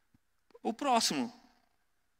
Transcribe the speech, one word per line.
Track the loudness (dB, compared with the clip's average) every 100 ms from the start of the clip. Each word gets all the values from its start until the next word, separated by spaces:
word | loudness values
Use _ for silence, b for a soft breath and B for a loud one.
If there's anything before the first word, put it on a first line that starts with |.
| _ _ _ _ _ -8
O | -6
próximo. | -4 2 2 2 0 -2 -6 -20 _ _ _ _ _ _ _